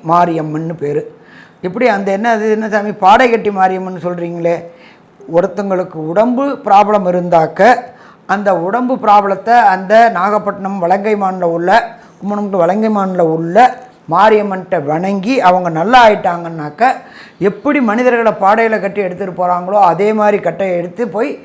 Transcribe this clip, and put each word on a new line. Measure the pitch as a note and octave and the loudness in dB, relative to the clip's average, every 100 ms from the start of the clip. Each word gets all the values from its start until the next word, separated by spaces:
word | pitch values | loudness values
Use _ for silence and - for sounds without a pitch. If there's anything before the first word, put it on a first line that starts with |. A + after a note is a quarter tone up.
| D#3+ | 0
மாரியம்மன்னு | F3 F3 D#3+ D#3 D#3 E3 E3 | 2 2 0 -4 -6 -8 -6
பேரு. | D3 D3 D3+ - - - - _ | -4 -4 -6 -16 -20 -20 -20 _
எப்படி | F3+ A3+ A#3+ | -10 -2 0
அந்த | G3+ G3 | 0 -2
என்ன, | G3 A#3 | -2 -2
அது | A3 G#3+ | 0 0
என்ன | G#3+ A3 | -2 -2
சாமி, | G#3 G#3 | -4 -4
பாடைக்கட்டி | F#3 F#3+ A#3 B3+ A3+ G#3 | 0 4 6 4 2 -2
மாரியம்மன் | G3 F#3 F#3 F#3 F3+ | 0 0 0 -8 -8
சொல்றீங்களே? | F3 F3 E3+ E3+ E3+ E3 - - - _ _ _ - E3 | -8 -6 -8 -4 -2 -2 -6 -20 -20 _ _ _ -2 0
ஒருத்தங்களுக்கு | F#3 G3 G3 F#3 F3+ | 0 -4 -4 -4 -4
உடம்பு | D#3+ D#3 F#3 A#3+ B3 C#4 B3+ G#3 | -8 -4 0 0 0 -2 -4 2
ப்ராப்ளம் | G3 G3+ G#3 F3+ | 4 4 2 0
இருந்தாக்க, | F3+ F3 E3+ D#3 - A3 A#3+ - - - _ - | -2 2 2 2 2 4 4 -2 -20 -20 _ -6
அந்த | G3+ G3+ F3 | -4 0 -2
உடம்பு | F3 A#3 B3+ B3 | -2 -4 -2 -2
ப்ராப்ளத்தை | G#3+ G#3 G3 F#3+ A3+ | 4 4 4 -4 2
அந்த | A#3+ G3+ G#3 F#3+ A3 A#3 | 4 4 2 2 4 4
நாகப்பட்டினம், | F3 G3 G#3 G3+ F#3+ F#3+ G3 | 2 -2 -2 -4 -6 -8 -4
வலங்கை | E3+ G3+ G#3 G#3 | 0 0 0 -2
மான்ல | F#3+ F#3 | -2 -2
உள்ள, | E3+ E3+ F3 A3+ A#3 - - _ | -4 -2 2 2 0 -14 -20 _
கும்பகோணம் | F#3+ G#3 G3+ | -8 -6 -4
to | F#3+ | 0
வலங்கை | E3+ G#3 A3 | 0 2 0
மான்ல | G#3 F#3+ F3+ | 0 -2 0
உள்ள | E3 D#3+ E3 G3 B3+ - - _ - | 0 0 0 4 4 2 -18 _ -2
மாரியம்மன்கிட்ட | F3 A3 G#3+ G3+ F#3 - F3 C#3+ | 2 4 4 0 -6 -4 -4 -2
வணங்கி | E3 F#3+ G3 G3+ C4 | -4 -2 -4 -2 2
அவங்க | F3+ F#3 F3 | 2 2 0
நல்லா | D#3+ G3 B3+ A3 | -2 2 6 6
ஆயிட்டாங்கன்னாக்க, | G3 F#3 E3+ E3+ D#3+ D3 - B3+ B3+ - - - _ | 4 -2 -4 -8 -10 -12 -2 0 0 -10 -20 -20 _
எப்படி | F#3+ G3 C#4+ D4 | -4 -2 -2 0
மனிதர்களை | A3+ A3+ B3+ A#3+ A3 | 0 0 2 2 0
பாடையில | - G3 A3 A3+ G#3+ | 2 2 2 2 0
கட்டி | F#3+ G3+ | -4 -4
எடுத்துட்டு | F3+ F3+ F#3+ E3+ F3+ | -6 -6 -8 -4 -2
போறாங்களோ, | F3+ F3+ G#3 | -2 0 2
அதே | F3+ E3 G#3 | 2 2 0
மாதிரி | G#3+ G#3 G3+ | 2 2 0
கட்டையை | E3+ E3 F#3+ F3 | -2 -4 -2 -2
எடுத்து | E3+ G#3+ A3+ | -4 -6 -6
போய் | G3+ C#4 - | -4 -6 -6